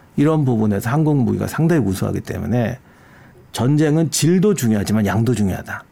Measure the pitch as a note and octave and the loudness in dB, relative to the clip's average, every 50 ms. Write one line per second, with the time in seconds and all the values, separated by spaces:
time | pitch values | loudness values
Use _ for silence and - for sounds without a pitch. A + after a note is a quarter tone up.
0 | - - - - C#3+ D#3 D#3+ D#3 D3 C3 B2 A2 A2 G#2+ G2+ G2 - A#2 C3+ D#3 | -20 -8 -2 0 2 2 2 2 2 0 0 0 0 0 0 -2 -2 -2 0 0
1 | D#3+ D3+ D3+ C#3 A#2+ G#2 G#2 G2 G2+ G2+ - - D#3 E3 F3 D#3 A2 G2 F#2+ - | 2 2 2 2 0 0 0 -2 -4 -4 -2 0 0 2 2 2 2 0 -2 -2
2 | G#2+ G2+ F#2+ F#2 - - - F2+ - - A2 B2 A#2 - - - - - - - | -2 -4 -4 -4 -6 -6 -8 -6 -4 -2 -2 0 0 -2 -4 -8 -12 -20 -20 -20
3 | - - - - - - - - - - - - A2+ C3 D3 D3 D#3+ D3+ D3 D#3+ | -20 -20 -20 -20 -20 -20 -20 -20 -20 -12 -6 -2 0 2 2 2 2 2 2 0
4 | E3 C3+ - - - D#3 F3+ F#3+ F3 G#3+ G3 - B2+ A2+ A2 G2+ F#2+ - G#2 A2 | 0 -2 -2 0 2 2 2 4 2 2 2 2 0 0 0 0 0 0 0 0
5 | G#2 G2 F2+ G#2+ A#2 A#2 B2 G#2 G#2 F#2+ F2 - - - - - - - | 0 0 0 0 0 0 0 0 0 -2 -2 -4 -8 -10 -12 -14 -14 -18